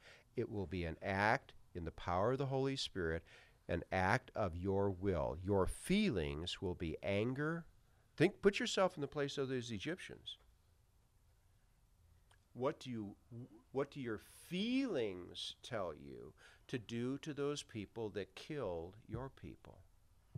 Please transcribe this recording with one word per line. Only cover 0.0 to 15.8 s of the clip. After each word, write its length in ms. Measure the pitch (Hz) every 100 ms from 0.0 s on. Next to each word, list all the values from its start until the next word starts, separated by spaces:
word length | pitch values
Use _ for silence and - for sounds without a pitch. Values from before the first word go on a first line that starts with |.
| - - - -
It 120 | -
will 180 | 107 87
be 180 | 92
an 120 | 85 78
act 500 | 101 95 104 131 - - -
in 100 | 90
the 60 | 80
power 420 | - - 90 110
of 60 | 135
the 80 | 135
Holy 300 | 135 135 135
Spirit, 480 | - 98 82 82 - - - - -
an 140 | 85 -
act 400 | 92 92 123 - -
of 200 | 98 85
your 340 | 95 98 101
will. 460 | 90 98 85 62 78
Your 240 | 92 98 90
feelings 960 | - - 196 208 98 73 73 85 -
will 120 | 92
be 220 | 87 85 -
anger. 640 | - 101 117 131 151 165 - - - - _ -
Think, 240 | 156 -
put 180 | 196 202
yourself 360 | 240 - 185 -
in 40 |
the 80 | 143
place 300 | 147 143 -
of 100 | 131
those 240 | 131 120
Egyptians. 680 | 107 143 185 - - - - - - - - - _ _ _ - - - - - _ - - - - - - _
What 260 | 120 131 -
do 120 | 131
you, 260 | 117 101 - - 117 127 - -
what 180 | 131 151
do 100 | 147
your 180 | 120 104
feelings 1400 | - - - 175 220 262 269 151 107 90 87 90 - -
tell 280 | - 113